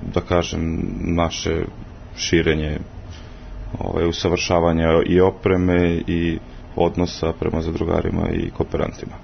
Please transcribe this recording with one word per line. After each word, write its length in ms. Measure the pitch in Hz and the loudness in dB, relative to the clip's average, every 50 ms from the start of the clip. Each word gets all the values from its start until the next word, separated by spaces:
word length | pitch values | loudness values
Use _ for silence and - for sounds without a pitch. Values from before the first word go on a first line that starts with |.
| - - - | -10 -4 -2
da 80 | 90 | -2
kažem, 580 | 85 - 90 87 87 - 85 82 82 82 82 85 87 92 95 - | 0 2 2 2 2 0 -2 -2 -2 -2 -2 -2 -2 -4 -4 -4
naše 640 | - 85 85 85 85 80 - - - 82 82 82 82 - - - - - - - - - - | -2 0 2 2 2 0 -2 -2 -2 -2 -2 -2 -2 -4 -8 -12 -14 -16 -16 -16 -16 -14 -10
širenje, 600 | - - - 85 82 78 80 76 78 76 76 73 78 85 - - - - - - - - - - - - - - - - - - - | -8 0 2 4 4 4 4 2 2 0 -2 -4 -4 -6 -10 -12 -14 -14 -14 -14 -14 -16 -16 -16 -16 -14 -14 -12 -10 -10 -10 -8 -6
ovaj, 280 | - 90 85 82 85 | -6 -2 0 2 2
usavršavanja 800 | 85 82 - - 87 82 85 - - 90 85 85 85 82 82 82 80 80 82 - | 2 2 0 0 2 2 0 2 2 2 4 4 4 4 4 4 4 4 4 4
i 140 | - 87 90 | 4 6 6
opreme 840 | 92 95 - - - 98 92 90 90 90 87 90 87 85 85 82 80 | 6 6 4 2 2 2 4 4 4 4 4 4 4 4 2 0 0
i 300 | 82 85 85 85 85 82 - - - - - - - - | 0 0 0 2 0 -2 -4 -6 -12 -16 -16 -16 -6 0
odnosa 580 | - 85 85 82 85 87 87 - - 80 82 80 | 2 2 2 2 0 -2 -2 -2 -2 -2 -2 -2
prema 280 | - 82 85 85 82 | -2 -2 -2 0 -2
zadrugarima 680 | 82 82 82 85 85 85 85 82 85 87 87 85 - 50 | -2 -2 -2 -2 0 0 0 0 0 0 0 0 0 0
i 200 | 50 50 50 - | -2 -2 -4 -4
kooperantima. 640 | - - - - - - - - - - - - - - | -4 -4 -4 -2 -2 -2 -2 -4 -4 -8 -12 -12 -14 -14